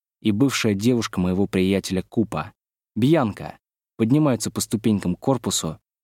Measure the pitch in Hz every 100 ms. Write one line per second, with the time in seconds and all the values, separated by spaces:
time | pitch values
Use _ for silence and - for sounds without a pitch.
0 | _ _ 110 104 139 - 113 98 110 123
1 | 107 - 90 92 98 95 95 98 - 92
2 | - - 104 80 76 - _ _ _ -
3 | 123 160 117 92 76 - _ _ _ -
4 | 113 147 151 117 - - - 107 117 104
5 | 90 90 - 131 - - 80 80 _ _